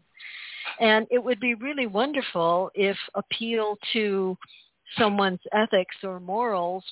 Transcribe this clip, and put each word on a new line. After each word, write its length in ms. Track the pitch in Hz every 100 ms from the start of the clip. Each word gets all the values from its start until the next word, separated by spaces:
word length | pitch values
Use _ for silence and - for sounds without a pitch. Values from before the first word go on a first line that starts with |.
| _ - - - - - - -
And 280 | 226 220 220
it 100 | 247
would 200 | 233 226
be 140 | 240 226
really 320 | 262 294 240
wonderful 840 | 196 269 294 226 180 165 175 190
if 220 | - 196 190 - 196
appeal 640 | - - 226 226 214 208 -
to 460 | 226 208 196 190 180 - - _ _ - -
someone's 440 | 220 202 196 180 -
ethics 460 | 214 220 196 185 -
or 200 | 190 185
morals 640 | 180 202 240 190 175 185 -